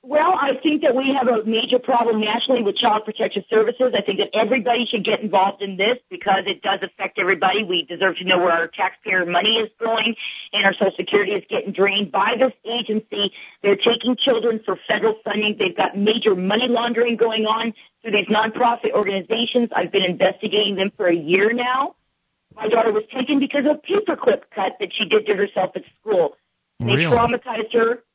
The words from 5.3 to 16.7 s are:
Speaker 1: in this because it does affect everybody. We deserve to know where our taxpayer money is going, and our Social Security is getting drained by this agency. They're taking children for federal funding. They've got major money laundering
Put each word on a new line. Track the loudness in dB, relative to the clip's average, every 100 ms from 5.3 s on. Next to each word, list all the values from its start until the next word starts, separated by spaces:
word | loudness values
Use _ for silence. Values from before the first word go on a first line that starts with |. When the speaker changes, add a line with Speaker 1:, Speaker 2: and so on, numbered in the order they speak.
| 2 2 0
Speaker 1:
in | -8 -2
this | 0 -2 _
because | -6 0 0 0
it | -6
does | -4 -4
affect | -6 -8 -8 -4
everybody. | -2 2 2 0
We | -2 -4
deserve | -6 -2 -2 -2
to |
know | 0 2
where | 2
our | 0 -2
taxpayer | -4 -6 -4 -4 -2 0
money | 0 2 0
is | -2 _
going, | -2 -2 -2 -4 -10 -12 -8
and | 0
our | 0
Social | 2 -2 -2
Security | -2 0 0
is | -4 -4
getting | -6 -4
drained | 0 0 0 -2
by | -2 0 0
this | 0 -2
agency. | -8 -8 -4 -4 -4 -4 -4 -6 -20 _
They're | 0
taking | 2 2 2 -2 0
children | 2 2 0 -2
for | -4 -6 -2
federal | 0 0 -2
funding. | -6 -2 -2 -2
They've | -2 0
got | -2 2
major | 0 2 2 2
money | 0 0
laundering | 0